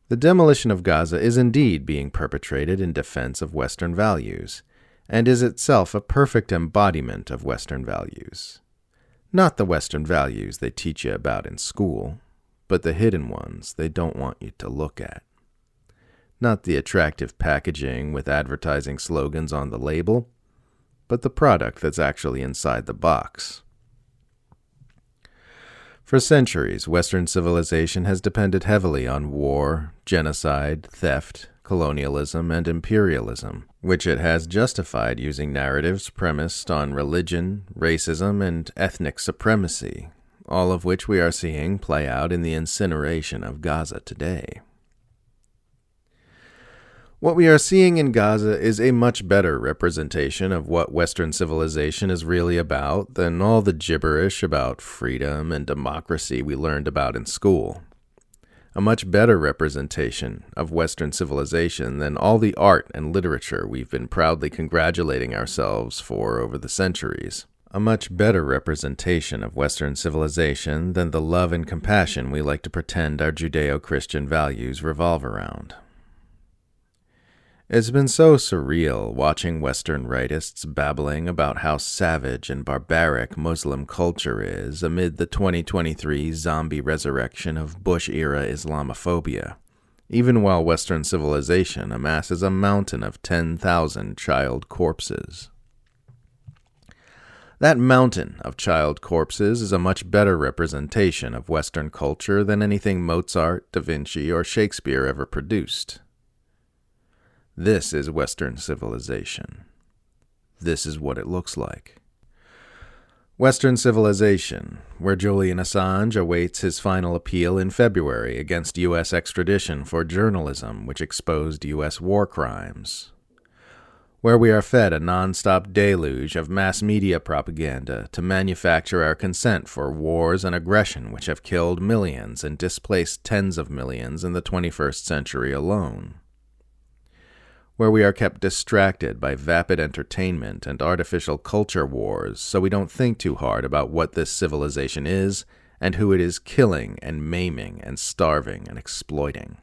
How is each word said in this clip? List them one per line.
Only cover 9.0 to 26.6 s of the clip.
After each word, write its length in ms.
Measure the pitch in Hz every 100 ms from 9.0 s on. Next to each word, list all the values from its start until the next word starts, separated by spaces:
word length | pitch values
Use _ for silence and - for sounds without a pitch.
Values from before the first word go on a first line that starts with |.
| _ _ _
Not 240 | 180 180 -
the 80 |
Western 420 | 95 78 - 73 78
values 520 | 82 67 52 50 -
they 120 | 58
teach 340 | - - 71
you 80 | 64
about 320 | 50 58 53
in 140 | - -
school, 640 | - - 98 58 55 - _ _ _ _ -
but 140 | 92
the 100 | 82
hidden 360 | 80 113 92 62
ones 460 | 50 50 50 -
they 140 | - 80
don't 260 | 82 82
want 220 | - 65 -
you 120 | - -
to 100 | -
look 320 | 67 76 -
at. 240 | - - - _ _ _ _ _ _ _ _ _ _ -
Not 220 | 120 104
the 140 | - 71
attractive 600 | - 95 78 - 64 -
packaging 720 | 80 71 - 73 67 62 73
with 160 | 71 67
advertising 720 | 73 65 71 80 71 69 69
slogans 540 | - 78 71 76 78
on 180 | 73 71
the 80 | 57
label, 500 | 67 80 87 117 120 _ _ _ _ _ _ _ -
but 140 | 120
the 80 | 127
product 500 | - 147 90 57 -
that's 180 | 78 78
actually 440 | 71 - 71 64
inside 440 | 65 - 73 58 58
the 80 |
box. 680 | 52 82 65 - - - - _ _ _ _ _ _ _ _ _ _ _ _ - _ _ _ _ _ _ - - - - _
For 160 | - 135
centuries, 640 | - 147 123 85